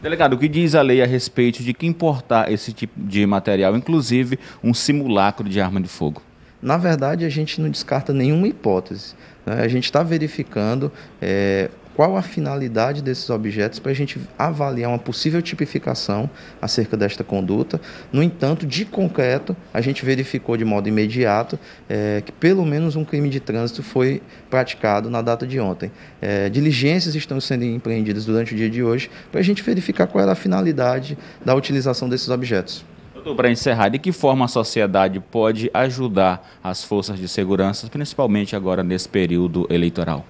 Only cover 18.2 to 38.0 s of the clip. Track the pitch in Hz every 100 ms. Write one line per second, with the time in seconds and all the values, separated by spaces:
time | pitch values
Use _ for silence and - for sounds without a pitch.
18.2 | 165 170 135 165 151 135 214 - 185 -
19.2 | 127 135 - - - - 123 139 131 131
20.2 | 135 - - 117 113 104 104 107 107 120
21.2 | 117 101 117 - - - - 107 104 104
22.2 | - - 160 190 165 147 165 156 151 147
23.2 | 143 135 - 113 117 - - 131 127 139
24.2 | - - - 131 127 - 110 104 110 120
25.2 | 117 117 127 131 101 90 101 - - -
26.2 | 98 101 98 113 151 131 139 180 170 151
27.2 | - 135 - 127 120 117 113 113 107 104
28.2 | 110 110 117 110 110 117 120 117 - -
29.2 | - - 185 202 - 185 - 294 180 202
30.2 | 196 185 196 185 180 143 123 131 135 143
31.2 | - - - 131 135 139 131 123 127 117
32.2 | - 123 123 101 90 - - - - -
33.2 | 156 127 123 117 143 113 101 127 185 175
34.2 | 143 135 123 123 110 - 101 95 95 95
35.2 | - 117 110 110 113 - 131 127 127 95
36.2 | 92 90 - - 92 90 - 104 95 98
37.2 | 92 - 95 95 95 104 113 147